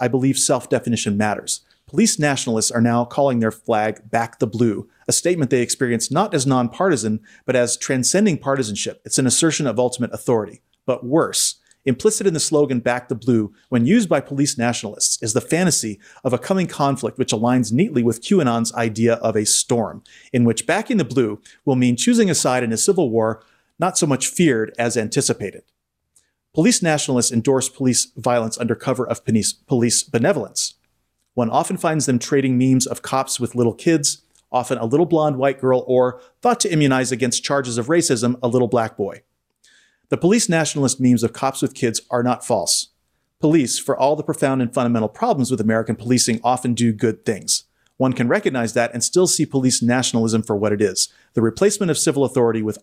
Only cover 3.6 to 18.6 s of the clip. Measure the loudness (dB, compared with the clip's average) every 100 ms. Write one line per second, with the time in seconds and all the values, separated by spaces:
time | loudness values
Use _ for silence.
3.6 | -2 0 0 -4 -4 -4 -4 -4 -4 0
4.6 | 0 0 -8 _ -4 -2 0 0 0 0
5.6 | 0 -2 -2 -2 -2 -2 0 0 0 0
6.6 | 0 0 0 0 -2 -4 -8 -8 -2 0
7.6 | 0 -2 -4 -2 0 2 2 2 -2 -2
8.6 | -2 -6 -8 -10 -4 0 2 2 2 0
9.6 | 0 0 0 -2 -6 -4 0 0 -2 -10
10.6 | _ _ -4 -4 0 0 2 0 -4 -6
11.6 | _ _ -4 0 0 2 0 0 0 2
12.6 | 2 0 0 -2 -4 0 2 2 0 -8
13.6 | _ 0 4 2 2 0 0 -2 -2 0
14.6 | -2 -2 -8 -4 -4 -2 -2 -2 0 0
15.6 | 2 0 -4 -10 -16 -8 -2 -2 0 -2
16.6 | -2 -2 -2 -2 -4 -4 -2 0 2 2
17.6 | 2 0 0 2 0 0 0 2 2 0